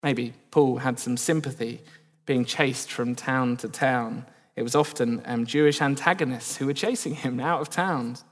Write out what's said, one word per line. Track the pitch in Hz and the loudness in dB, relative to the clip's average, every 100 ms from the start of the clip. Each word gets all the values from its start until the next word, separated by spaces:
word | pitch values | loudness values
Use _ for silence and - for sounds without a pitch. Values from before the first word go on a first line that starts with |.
Maybe | 147 123 120 117 _ | 0 0 -2 -8 _
Paul | - 139 127 | 4 4 4
had | 131 123 | 0 -2
some | - 123 | -2 -2
sympathy | - 160 139 127 117 117 - - _ _ - | 2 0 0 -6 -6 -8 -16 -20 _ _ 0
being | 131 123 | 0 0
chased | - 143 127 - | 0 0 0 -6
from | - 123 123 | -4 -4 -2
town | - 131 123 120 | 0 2 2 0
to | 117 | -4
town. | - 135 123 117 120 - - _ - | -2 2 2 -2 -6 -12 -20 _ -6
It | |
was | 117 139 | 0 2
often, | 147 - 120 117 - | 2 2 0 0 -2
um, | 120 117 | -2 0
Jewish | 147 151 143 | 4 4 4
antagonists | 143 139 - 185 147 123 - - | 2 2 2 2 0 -2 -6 -4
who | 139 | -2
were | |
chasing | 143 202 247 - 151 | 0 0 -2 -4 -4
him | 131 123 | -4 -2
out | 139 170 | 0 -2
of | 147 | -2
town | - 185 160 120 120 - | -2 0 0 -2 -8 -14